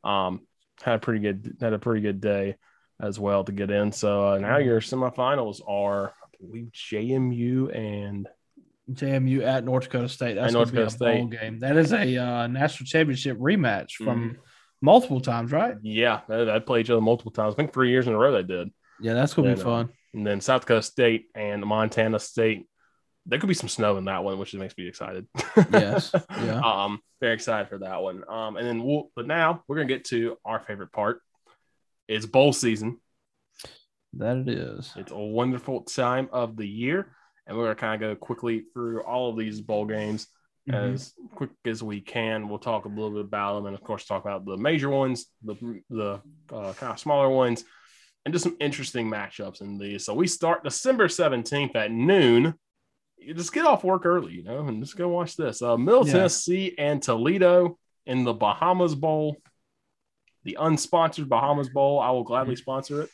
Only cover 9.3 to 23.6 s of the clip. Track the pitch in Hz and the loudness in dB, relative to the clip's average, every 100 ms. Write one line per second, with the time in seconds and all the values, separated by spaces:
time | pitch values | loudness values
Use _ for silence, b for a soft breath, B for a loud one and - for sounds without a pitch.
9.3 | 135 127 131 120 127 127 127 120 - 120 | 2 2 0 2 0 0 -4 -4 -4 -4
10.3 | 101 113 117 117 123 110 117 120 113 120 | 0 2 4 4 4 0 2 2 2 0
11.3 | 113 110 113 131 156 160 220 156 123 123 | -6 -8 -6 2 6 6 4 2 0 -2
12.3 | 120 120 131 147 - 131 160 156 123 139 | -2 -2 0 0 -2 0 2 2 2 -2
13.3 | 113 135 202 127 98 - - 110 120 117 | 0 2 2 2 0 -4 -6 -4 -2 -4
14.3 | 120 b b b _ 139 226 247 131 131 | -8 b b b _ 8 8 8 -2 -2
15.3 | 117 117 147 233 - 107 107 120 104 - | -2 0 0 0 -2 -4 2 4 2 -2
16.3 | 113 113 107 113 120 113 117 110 120 110 | 0 2 2 2 2 4 4 4 2 0
17.3 | 113 107 104 151 131 123 127 123 107 135 | -2 -2 0 -2 2 4 4 4 4 4
18.3 | 113 92 90 90 - b b 113 117 147 | 4 0 -6 -6 -12 b b -2 0 2
19.3 | - 131 123 120 117 123 - _ 110 104 | 2 2 2 0 0 -2 -8 _ -6 -2
20.3 | 101 - 127 - 113 - - 120 113 - | -2 2 0 4 2 2 2 4 2 -4
21.3 | 113 104 104 104 107 107 113 110 107 - | -8 -6 -4 -2 0 0 2 0 0 -4
22.3 | - 113 104 - _ _ _ _ _ - | 0 0 0 -8 _ _ _ _ _ -4
23.3 | 131 196 165 | -2 0 0